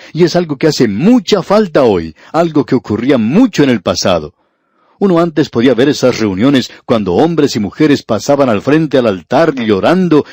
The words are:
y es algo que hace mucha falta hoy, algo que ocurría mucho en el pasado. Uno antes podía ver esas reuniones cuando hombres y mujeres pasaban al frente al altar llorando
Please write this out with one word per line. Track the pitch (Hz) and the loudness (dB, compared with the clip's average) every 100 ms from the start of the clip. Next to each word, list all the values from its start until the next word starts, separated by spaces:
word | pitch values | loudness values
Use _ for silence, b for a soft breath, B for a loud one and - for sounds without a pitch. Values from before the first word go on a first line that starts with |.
| B | B
y | 156 | -2
es | 175 175 | 0 0
algo | 170 135 | -4 -2
que | 160 | -2
hace | 147 120 | 0 0
mucha | 101 185 254 - 202 | 0 2 2 0 -4
falta | - 208 202 151 | 0 0 0 0
hoy, | 123 92 82 B B | 2 0 -4 B B
algo | 156 175 147 | -2 0 -2
que | - 127 | 0 -2
ocurría | - 104 123 131 | -2 -4 0 0
mucho | 107 180 254 - | 2 2 2 2
en | 139 | 0
el | 113 | 0
pasado. | 104 87 104 85 73 - _ _ _ _ _ - | -2 -2 -2 -2 -4 -16 _ _ _ _ _ -4
Uno | 202 170 | 0 2
antes | 170 151 143 | 0 -2 -2
podía | 120 131 | 0 2
ver | 113 143 | 2 0
esas | - 127 98 | 0 0 0
reuniones | 107 92 131 135 - B | -2 0 0 0 -2 B
cuando | - 117 92 | -4 -2 0
hombres | 90 165 156 139 120 | 0 0 0 -2 -2
y | |
mujeres | 98 - 156 135 | -4 0 0 0
pasaban | - 104 - 139 131 | -2 -4 0 0 2
al | 101 | 0
frente | 131 156 156 135 | 0 0 0 0
al | 117 | 0
altar | 95 - 131 165 | -2 -2 0 0
llorando | 135 110 95 110 180 175 151 B | -2 -2 0 0 0 2 0 B